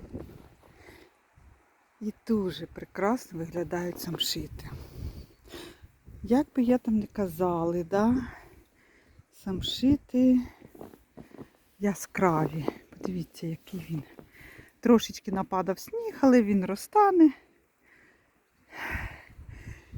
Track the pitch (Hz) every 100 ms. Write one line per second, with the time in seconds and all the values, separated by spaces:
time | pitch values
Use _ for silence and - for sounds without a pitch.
0 | - - - - - _ - - - -
1 | - _ _ _ - _ _ _ _ -
2 | 214 - - 220 185 151 165 - 165 -
3 | 196 247 - 165 165 165 160 175 175 -
4 | 180 160 - 165 151 - - - - -
5 | - - - _ - - - - - _
6 | - - 196 247 302 - 240 247 - 220
7 | 196 - 190 160 180 170 170 175 170 202
8 | 220 254 - - - - _ _ _ _
9 | _ _ _ _ 196 185 127 - 254 294
10 | - 254 254 254 247 - - - - -
11 | _ - - - - _ _ - 202 180
12 | - - 185 156 151 160 139 - - -
13 | - 185 156 - 165 160 - 185 160 160
14 | - - - - - - - _ 233 226
15 | - - - 190 185 190 180 185 - 453
16 | 453 339 269 247 208 202 185 196 - 427
17 | 403 370 311 - _ _ _ _ _ _
18 | _ _ _ _ _ _ _ - - -
19 | - - - - - - - - -